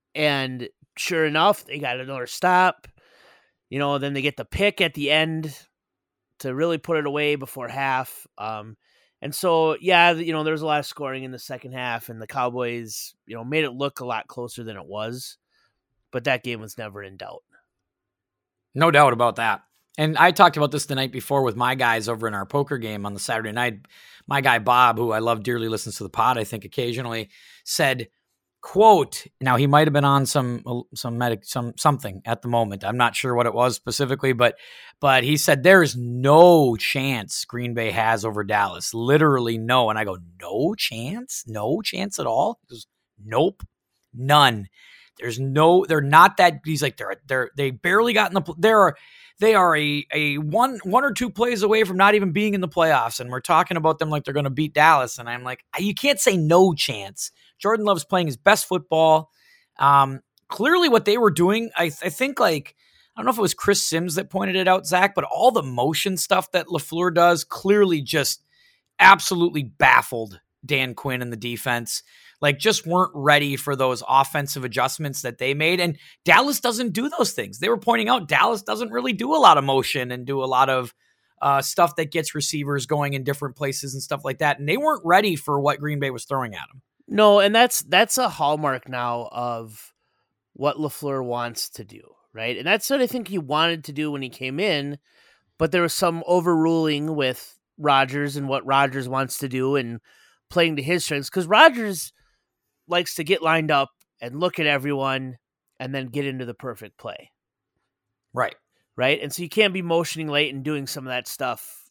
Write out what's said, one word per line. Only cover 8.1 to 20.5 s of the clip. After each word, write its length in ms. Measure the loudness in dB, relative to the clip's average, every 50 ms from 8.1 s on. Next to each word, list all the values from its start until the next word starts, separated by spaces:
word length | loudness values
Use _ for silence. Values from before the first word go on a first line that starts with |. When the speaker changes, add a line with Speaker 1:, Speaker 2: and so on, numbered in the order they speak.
| -12 -20 -20 _ _ -12
Speaker 1:
Um, 380 | -10 -10 -10 -10 -12 -16 -20 _ _ _ _ _ _ _ _ _
and 120 | -12 -10 -8
so, 420 | -4 -2 0 2 2 2 0 0 -2
yeah, 340 | 0 2 4 4 4 4 2
th-, 120 | 0 -2
you 80 | -4 -4
know, 100 | -4 -4
there 80 | -4 -4
was 100 | -4 -4
a 20 |
lot 140 | -4 -4 -4
of 60 | -4
scoring 380 | -6 -10 -12 -10 -10 -10 -10 -12
in 80 | -14
the 80 | -14 -16
second 340 | -16 -14 -16 -16 -16 -14 -12
half, 360 | -10 -8 -8 -8 -8 -10 -12
and 120 | -16 -16
the 60 | -14 -10
Cowboys, 840 | -6 -4 -4 -4 -4 -4 -6 -6 -6 -8 -10 -12 -12 -14 -14 -14 -18 _ _
you 100 | -16 -14
know, 80 | -14 -10
made 200 | -6 -4 -2 -2
it 80 | -4
look 280 | -4 -6 -8 -8 -8 -8
a 60 | -10
lot 220 | -8 -8 -8 -8 -12
closer 360 | -12 -12 -12 -12 -12 -14 -14
than 120 | -14 -14 -14
it 80 | -14
was. 520 | -12 -10 -10 -8 -8 -10 -10 -12 -16 -18 _ _ _ _ _ _ _ _ _ _ _ _ _ _ _
But 140 | -10 -8 -4
that 180 | -4 -4 -4 -4
game 160 | -8 -10 -10
was 180 | -12 -14 -16 -14
never 240 | -14 -14 -14 -16 -18
in 120 | -18 -18 -18
doubt. 260 | -18 -18 -18 -18 _ _ _ _ _ _ _ _ _ _ _ _ _ _ _ _ _ _ _ _ _ _ _ _ _ _ -2
Speaker 2:
No 180 | 0 2 4
doubt 220 | 6 6 6 6 6
about 220 | 4 2 0 0 0
that. 240 | -2 -2 -2 -2 _ _ _ _ _ _ _ -4
And 200 | -2 0 2 4
I 140 | 4 4
talked 260 | 6 6 6 6